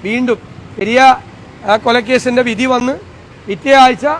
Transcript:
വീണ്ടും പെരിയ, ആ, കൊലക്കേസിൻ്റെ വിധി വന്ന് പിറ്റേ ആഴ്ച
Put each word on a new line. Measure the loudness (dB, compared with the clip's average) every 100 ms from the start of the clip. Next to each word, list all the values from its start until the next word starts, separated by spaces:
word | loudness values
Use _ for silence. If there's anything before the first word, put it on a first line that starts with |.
| -4
വീണ്ടും | -4 -4 -4 -8 -20 -18 -8
പെരിയ, | -2 4 4 4 -6 -20 -20 -12 -2
ആ, | -2 0
കൊലക്കേസിൻ്റെ | -2 0 -2 0 -2 -2
വിധി | -2 -2
വന്ന് | -2 -2 -6 -12 -20 -20 -20 -12
പിറ്റേ | -8 2 4
ആഴ്ച | 4 2 -4